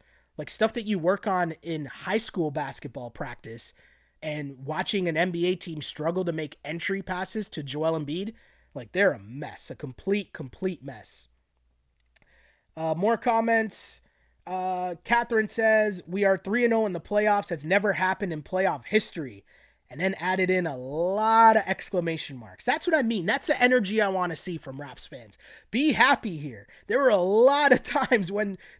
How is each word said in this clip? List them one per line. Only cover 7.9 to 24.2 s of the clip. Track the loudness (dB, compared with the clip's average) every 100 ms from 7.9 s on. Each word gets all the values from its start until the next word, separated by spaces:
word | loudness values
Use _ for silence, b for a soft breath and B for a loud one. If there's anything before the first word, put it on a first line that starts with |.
| 0
Embiid, | -4 -6 -6 -10 b b b
like, | -14 -6
they're | 2 2
a | 2
mess, | -10 -10 -10 -12 -14
a |
complete, | -12 -12 -8 -2 -2 -2
complete | -10 -14 -6 -6 -6
mess. | -12 -14 -16 -18 -20 _ _ _ _ _ _ _ _ _ b b b b b -6
Uh, | -2 0
more | 0 2
comments. | 2 2 2 2 0 -4 -6 -8 _ _ _ _ -8
Uh, | -4 -4 -2 -4 -6
Catherine | 0 0 2 0 0
says, | 2 4 4 2 -2 -6
"We | 0
are | 2 2
three | 0 0
and | 2
oh | 2 0
in |
the | -4
playoffs. | -2 2 4 2 0
That's | -4
never | 2 2 2
happened | 0 0 0 -4
in | -6
playoff | -4 0 0 -2 0
history." | 0 0 -6 -10 -12 _ b b b -16
And | -4
then | -4
added | -2 -2 0 2
in | 2 0
a | -4
lot | -6 -2 0 2 4 8 10 8
of | 2
exclamation | -4 -2 -2 0 -4 -6 -12
marks. | -16 -8
That's | -4 -2 2
what | 2
I |
mean. | 2 0 0
That's | 0 0
the | 4
energy | 4 4 2 0
I | 0
wanna | 0